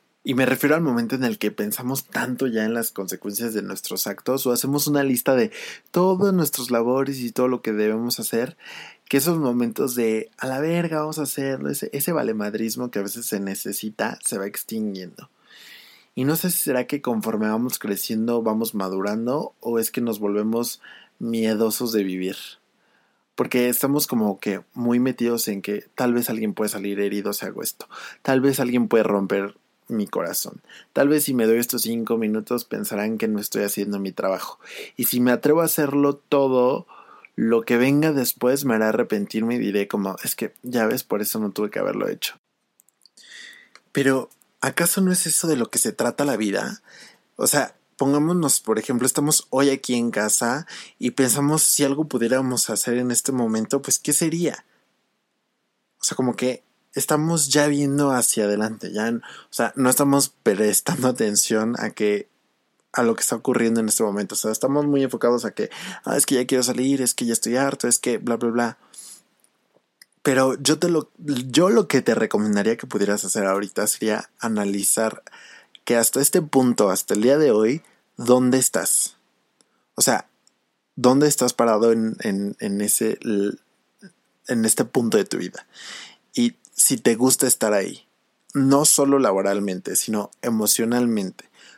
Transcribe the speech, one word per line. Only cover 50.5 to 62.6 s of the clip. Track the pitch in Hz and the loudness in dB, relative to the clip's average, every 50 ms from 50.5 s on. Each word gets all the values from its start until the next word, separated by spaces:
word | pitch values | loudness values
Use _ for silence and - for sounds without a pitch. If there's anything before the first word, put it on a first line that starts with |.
| 123 143 170 - - - - - - - | -2 -2 -4 -10 -14 -18 -18 -18 -10 -4
y | - 123 | -4 -2
pensamos | - - 135 123 - 139 143 143 151 156 - | 0 2 2 2 2 2 2 2 2 4 2
si | - - - 143 | 2 2 2 2
algo | 135 139 139 156 147 | 2 2 0 -2 -2
pudiéramos | - 120 117 113 127 131 135 127 127 117 - - | -2 0 0 2 2 2 2 0 -2 -2 -2 -2
hacer | 113 101 - - 120 123 | -2 -2 -2 0 0 0
en | 123 123 | 0 0
este | 120 - - - | 0 0 0 -2
momento, | 135 127 120 113 110 110 110 - - 139 | 0 0 0 0 0 0 -2 0 -2 -2
pues, | 139 - - - | -2 0 -2 -2
¿qué | - - 147 | 0 0 -2
sería? | - 170 160 156 170 175 143 - - - _ _ _ _ _ _ _ _ _ _ _ _ _ _ _ _ _ _ _ _ _ _ _ _ _ _ _ | 0 0 0 0 0 -2 -2 -4 -6 -12 _ _ _ _ _ _ _ _ _ _ _ _ _ _ _ _ _ _ _ _ _ _ _ _ _ _ _
O | - | -6
sea, | - - | -4 -2
como | - 131 123 120 | 0 0 0 0
que | - 127 127 123 - _ _ _ _ _ _ - | 0 -2 -2 -2 -4 _ _ _ _ _ _ -8
estamos | 143 135 - 156 151 156 165 170 160 151 139 | -6 -2 0 0 0 2 2 0 0 0 2
ya | - 147 147 147 | 4 4 4 4
viendo | 147 143 143 139 139 143 143 139 | 4 2 2 2 2 2 2 2
hacia | 131 123 117 - - 113 104 | 2 2 2 0 0 2 2
adelante, | 104 104 104 107 110 110 107 - 95 | 2 2 0 0 -2 -4 -6 -10 -8
ya, | - 104 107 117 | -6 -4 -2 -2
o | 117 117 - - - - - _ - | -2 -4 -6 -10 -20 -20 -18 _ -4
sea, | - 120 110 - | -2 -2 -2 0
no | 135 131 127 | 0 2 2
estamos | 127 - 147 139 139 139 135 - _ _ - | 4 4 4 4 4 4 2 0 _ _ 0
prestando | 113 101 92 107 104 98 - - - 170 127 123 127 | 2 2 4 4 2 2 0 0 -2 -2 0 0 0
atención | 120 - 113 107 104 101 - - 117 110 107 113 120 - | 2 2 0 0 2 0 0 2 2 0 0 0 -2 -4
a | 113 110 | -6 -6
que, | - - 107 104 104 101 - _ _ _ _ _ _ _ | -4 -2 0 0 0 0 -2 _ _ _ _ _ _ _